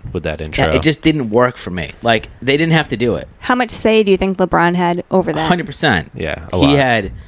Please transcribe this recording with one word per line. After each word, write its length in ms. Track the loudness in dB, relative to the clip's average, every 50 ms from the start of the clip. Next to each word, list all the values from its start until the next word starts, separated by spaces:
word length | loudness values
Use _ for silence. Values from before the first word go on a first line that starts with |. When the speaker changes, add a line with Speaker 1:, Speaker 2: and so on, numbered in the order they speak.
| -12 -8 -8
Speaker 1:
with 100 | -4 -4
that 180 | -4 -6 -6
intro. 240 | -8 -6 0 2 2
Speaker 2:
Yeah, 100 | 2 2
it 80 | 2 0
just 180 | 0 -2 2
didn't 280 | 0 0 0 0 -4 0
work 280 | 2 2 2 2 0
for 140 | -6 -10 -8
me. 200 | -8 -8 -8 -8 -12 -4
Like, 280 | 0 2 2 2 0 -8 -16 -6
they 160 | -2 0 0
didn't 160 | 2 2 2 2
have 160 | 2 2 -2
to 80 | -2
do 180 | -2 0 0 0
it. 120 | -2 -6 -12 -18 -12
Speaker 3:
How 160 | -4 -2 0
much 160 | 0 0 -2
say 320 | -4 0 0 4 4 4 4
do 80 | 4
you 60 | 2
think 200 | 2 2 -2 0
LeBron 380 | 0 0 0 2 2 2 2 2
had 280 | 2 0 0 -2 -2 -4 _
over 200 | 0 0 0 0 -2
that? 140 | -2 0
Speaker 2:
Hundred 180 | 0 -2 -2 -2
percent. 460 | -8 -6 -2 0 0 0 0 -2 -6 -10
Speaker 1:
Yeah, 340 | -8 -6 -6 -6 -8 -8 -4
a 60 | 0
Speaker 2:
He 100 | 2 2
Speaker 1:
lot. 100 | 4 4
Speaker 2:
had 340 | 4 4 2 2 0 0 -4 -10 -14 -18